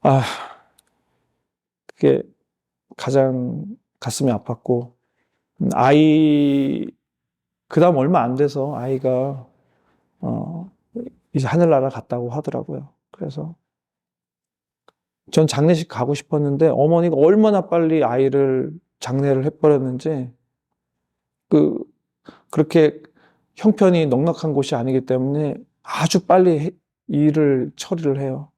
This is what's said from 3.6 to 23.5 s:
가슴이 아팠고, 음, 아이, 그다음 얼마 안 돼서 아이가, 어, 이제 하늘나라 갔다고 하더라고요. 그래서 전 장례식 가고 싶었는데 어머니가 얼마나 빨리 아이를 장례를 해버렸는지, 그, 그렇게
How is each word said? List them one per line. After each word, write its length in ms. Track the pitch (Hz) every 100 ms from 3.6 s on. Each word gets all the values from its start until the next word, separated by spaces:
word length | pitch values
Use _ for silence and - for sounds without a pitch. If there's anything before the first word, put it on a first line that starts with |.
| 196 233 _ _
가슴이 300 | - - 139
아팠고, 600 | 107 - 117 - 123 120 _ _ _ _ _ _ _
음, 60 | -
아이, 1120 | - 127 147 156 156 156 147 143 139 139 127 - _ _ _ _ _ _ _ _
그다음 280 | - 175 156
얼마 260 | 135 175
안 120 | 117 127
돼서 380 | 143 143 135 135
아이가, 720 | 123 135 131 127 135 135 117 _ _ _ _ _ _ _
어, 500 | - 113 - 165 185 _ _ 226 247 _ _
이제 120 | 147 131
하늘나라 420 | 160 170 143 135
갔다고 420 | 127 - 120 120
하더라고요. 600 | 131 151 127 - 139 139 _ _
그래서 420 | _ 156 143 156 170 _ _ _ _ _ _ _ _ _ _ _ _ _ _ _ _ _
전 140 | - 160
장례식 420 | - 151 170 170
가고 260 | 110 127
싶었는데 540 | 143 - 151 147 139 160
어머니가 480 | 120 151 170 170 147
얼마나 520 | 156 208 220 202 185
빨리 340 | 170 165 160
아이를 680 | 127 123 135 139 139 131 131 160 _ _
장례를 440 | - 131 143 135 139
해버렸는지, 840 | 151 156 147 131 127 156 151 127 _ _ _ _ _ _ _ _ _ _ _ _
그, 300 | 151 151 - - _ _ _ - - _
그렇게 500 | - 151 170 151 - - _ _ _ _